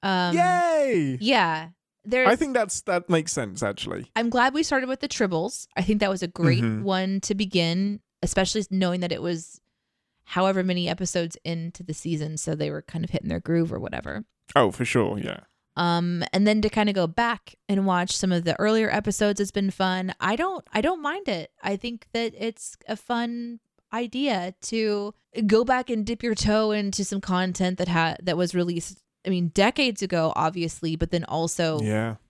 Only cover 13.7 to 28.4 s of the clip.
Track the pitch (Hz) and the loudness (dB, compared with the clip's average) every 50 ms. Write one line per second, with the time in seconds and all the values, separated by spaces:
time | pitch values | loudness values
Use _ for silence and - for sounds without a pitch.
13.7 | - - - - - 64 - - 71 - 220 _ _ _ _ _ - 143 127 101 | -2 -6 -6 -6 -8 -8 -8 -8 -10 -10 -10 _ _ _ _ _ 4 4 4 4
14.7 | - - 123 120 - 127 110 - - 101 82 69 - - - _ _ _ _ _ | 2 0 -4 0 2 2 2 2 0 -4 -6 -8 -8 -10 -14 _ _ _ _ _
15.7 | _ - 170 175 170 170 175 175 175 175 160 - - 190 202 208 214 214 214 214 | _ -2 0 2 2 2 0 0 -2 -2 -4 -2 2 2 4 4 4 4 2 0
16.7 | - 220 214 208 202 196 175 165 165 - 233 233 240 - _ - - _ _ _ | 2 2 2 2 2 2 0 0 2 0 0 0 0 -4 _ -20 -20 _ _ _
17.7 | 202 196 196 190 185 180 175 196 - - - 185 180 175 170 170 156 - 202 214 | 0 2 2 2 2 2 2 0 -2 -2 0 2 2 2 2 0 0 2 2 2
18.7 | 220 220 220 208 - 208 208 220 202 - 214 208 202 202 202 196 - 208 196 196 | 2 2 2 2 0 0 0 -2 0 2 2 2 2 2 -2 -2 -2 -2 0 0
19.7 | 185 - 190 185 185 185 185 185 180 _ - 185 208 233 330 370 392 320 - _ | 0 0 0 0 0 0 -2 -4 -4 _ -2 -2 0 0 -2 -2 -4 -6 -10 _
20.7 | - - - 302 370 339 294 285 311 392 403 370 214 170 156 - _ _ - 190 | -4 -2 0 0 -2 -2 -4 -6 -6 -6 -4 -4 -6 -6 -6 -10 _ _ -6 -4
21.7 | 202 196 - 240 240 226 - _ _ 233 233 226 - - 196 226 220 - - - | -4 -4 -4 -8 -8 -10 -14 _ _ -4 -4 -4 -6 -6 -8 -8 -8 -8 -14 -16
22.7 | - _ - - 214 208 - _ 247 233 233 233 233 240 233 240 233 233 _ _ | -16 _ -10 -10 -10 -10 -4 _ -2 -2 -2 -4 -4 -6 -8 -10 -10 -14 _ _
23.7 | _ _ _ _ - 226 240 233 - 247 277 285 233 190 175 180 185 _ - - | _ _ _ _ -6 -6 -6 -4 -4 -2 0 0 0 0 -2 -4 -8 _ -10 -4
24.7 | - 226 220 214 208 208 202 208 - _ _ _ _ - 226 208 202 220 247 233 | -2 0 0 0 0 -2 -2 -6 -10 _ _ _ _ -2 2 6 6 6 6 6
25.7 | 254 254 254 - 240 220 208 208 233 220 - 240 220 - - 214 208 214 220 214 | 2 2 2 0 -2 -2 0 -2 -4 -4 -2 -2 -2 0 2 2 4 4 4 2
26.7 | 214 208 208 202 196 - 196 - - 196 196 - 185 180 185 185 180 - 190 180 | 2 0 0 -2 -2 -2 -4 -2 -4 -6 -2 0 0 2 2 0 0 0 0 0
27.7 | 185 - 180 175 175 165 165 165 160 - - 180 170 165 | 0 0 -2 0 2 2 2 2 0 -2 -2 -2 0 2